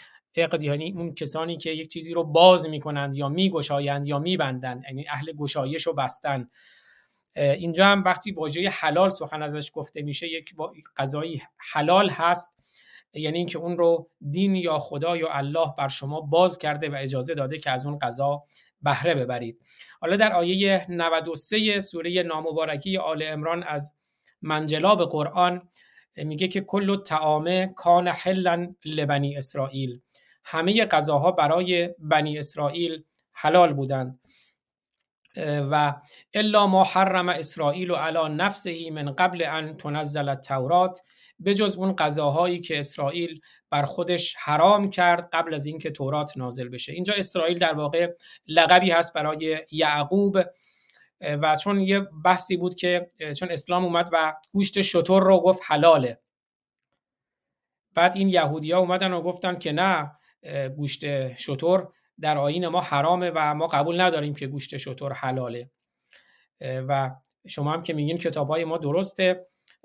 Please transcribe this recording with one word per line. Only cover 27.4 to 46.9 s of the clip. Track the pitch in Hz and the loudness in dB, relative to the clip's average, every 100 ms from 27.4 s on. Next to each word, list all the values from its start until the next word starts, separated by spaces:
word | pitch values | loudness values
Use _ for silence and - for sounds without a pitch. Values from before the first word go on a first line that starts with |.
| 160 185 190 | 0 0 -2
کان | - 175 175 180 | -2 2 4 4
حلا | - - 190 180 170 175 - 156 | -2 -2 0 0 0 -4 -10 -8
لبنی | 156 143 143 143 143 | -4 0 0 -2 -4
اسرائیل، | 135 147 135 135 135 123 _ _ _ _ | -8 -6 -6 -6 -8 -10 _ _ _ _
همهٔ | - 160 170 214 208 | -8 -2 2 2 4
غذاها | 160 147 147 165 | 2 2 2 2
برای | 180 147 165 180 175 175 175 | 2 2 2 2 0 -2 -4
بنی | 151 156 151 151 | 0 2 2 -4
اسرائیل | 143 - 147 165 170 160 - _ _ | -6 -4 -4 -2 -4 -6 -12 _ _
حلال | - 156 175 170 | -4 4 6 6
بودند. | 143 135 135 127 131 _ _ _ _ _ _ _ _ _ _ _ - 156 147 139 | 4 -2 -2 -4 -10 _ _ _ _ _ _ _ _ _ _ _ -8 -4 -2 0
و | 151 147 143 - - _ | 2 2 -2 -12 -20 _
الا | 208 214 208 202 | -2 2 4 6
ما | 190 | 6
حرم | 190 185 190 185 180 | 6 4 2 2 2
اسرائیل | 160 156 - 147 170 180 | 0 -4 -2 0 0 -2
علی | 165 156 160 156 151 | -2 0 0 -2 0
نفسه | 190 202 190 165 165 | -2 -2 -6 -8 -8
من | 156 143 | -8 -6
قبل | 139 180 175 160 | 0 0 2 -4
ان | 156 156 151 | -4 -6 -8
تنزل | 156 147 147 147 139 | -6 -4 -4 -4 -4
التوراة، | 135 - 135 127 175 185 180 - _ _ _ | -4 -4 -4 2 4 2 -2 -18 _ _ _
به | 180 | 0
جز | 202 208 180 | 2 2 0
اون | 190 190 | -2 0
غذاهایی | 151 147 147 147 180 175 | 0 0 0 2 0 0
که | - 151 | -4 -6
اسرائیل | 143 - 139 170 170 156 - _ _ | -6 -4 -4 -4 -6 -10 -20 _ _
بر | 147 | -2
خودش | 143 - 175 175 175 - | -2 -4 -2 -2 -2 -6
حرام | - 151 175 208 202 | -2 4 6 6 2
کرد | 196 175 175 175 | 2 4 4 4
قبل | 165 165 | -2 -2
از | 156 143 | -4 -6
اینکه | 156 156 | -8 -10
تورات | 143 135 147 143 - | -6 -4 -2 -4 -6
نازل | 127 123 123 | -8 -8 -10
بشه. | 123 - | -10 -10